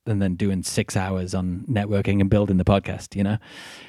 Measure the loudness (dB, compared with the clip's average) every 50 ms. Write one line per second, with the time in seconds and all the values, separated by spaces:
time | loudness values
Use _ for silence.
0 | _ -2 0 0 0 0 0 0 0 0 0 -2 -4 -2 -2 -2 -2 0 -2 -2
1 | -2 -2 -2 -4 -4 -2 -2 -2 -2 -2 -4 -6 -4 -2 -2 0 0 2 0 0
2 | 2 2 2 2 4 4 4 4 4 4 2 2 4 4 4 4 2 -2 -6 -8
3 | -10 -8 -4 -2 0 0 0 -2 -4 -10 -16 -18 -18 -18 -18 -20 -20